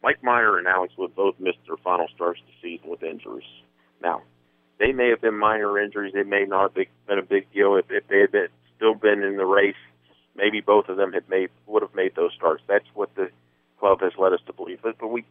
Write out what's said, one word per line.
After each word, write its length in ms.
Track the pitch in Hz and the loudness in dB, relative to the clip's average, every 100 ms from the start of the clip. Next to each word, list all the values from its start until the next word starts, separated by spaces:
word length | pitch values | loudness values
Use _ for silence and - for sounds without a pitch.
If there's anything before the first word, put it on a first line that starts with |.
Mike 220 | 120 151 | -2 -2
Minor 340 | 123 120 110 95 | 0 2 2 2
and 80 | 90 | 0
Alex 280 | 92 90 - | 0 -2 -6
Wood 180 | 90 | -10
both 240 | - 98 92 | -2 -2 -2
missed 200 | 92 87 _ | -6 -6 _
their 80 | 80 | -10
final 320 | 90 90 82 | -4 -2 -2
starts 280 | - 87 87 | -4 -6 -6
of 60 | _ | _
the 300 | _ 87 85 | _ -16 -14
season 140 | - | -14
with 140 | 85 | -10
injuries. 420 | 80 78 - 60 - - _ _ _ _ | -10 -12 -14 -16 -18 -20 _ _ _ _
Now, 200 | 87 82 - _ _ _ _ _ | -6 -6 -10 _ _ _ _ _
they 100 | 110 | -2
may 200 | 131 123 | 2 2
have 100 | 113 | 2
been 180 | 113 107 | 0 0
minor 400 | 107 110 104 101 | 0 2 0 -2
injuries. 340 | 104 104 101 | -2 -4 -6
They 120 | 98 | -4
may 200 | 98 101 | 0 0
not 180 | 98 98 | 0 0
have 120 | 98 | 0
been, 120 | 92 95 _ - | 0 -6 _ -6
been 120 | 101 | -4
a 20 | |
big 300 | 90 101 98 | 0 -2 -2
deal. 240 | 101 101 98 | 0 2 2
If, 80 | - | 0
if 180 | 98 - | -4 0
they 120 | 101 | 4
had 120 | 101 | 4
been, 160 | 101 90 _ _ _ | 2 -2 _ _ _
still 180 | 110 | 0
been 280 | 107 107 104 | 2 2 2
in 160 | 98 98 | 0 -2
the 80 | 95 | 2
race, 280 | 98 101 95 - _ _ _ _ | 4 2 -2 -16 _ _ _ _
maybe 260 | - 101 107 | -2 -2 -2
both 300 | 101 104 101 | 4 4 4
of 80 | 95 | -2
them 140 | 98 | -2
had 140 | 90 - | -2 -2
made, 180 | 95 92 _ _ | -2 -2 _ _
would 140 | 107 | -2
have 140 | 101 | -2
made 200 | 98 95 | -2 -4
those 180 | - 87 - | 0 -4 0
starts. 260 | 85 78 - | -2 -2 0
That's 160 | 101 - | -2 -2
what 220 | - 101 - | -8 -8 -6
the 140 | 92 _ _ _ _ _ | -8 _ _ _ _ _
club 220 | 101 95 | 2 2
has 100 | 92 90 | 0 0
led 160 | 95 | 0
us 60 | 90 - | 0 -4
to 60 | |
believe. 280 | - 87 92 | -14 -12 -8
But, 160 | 113 110 | -8 -8
but 100 | 110 | -8
we 160 | 120 113 | -8 -10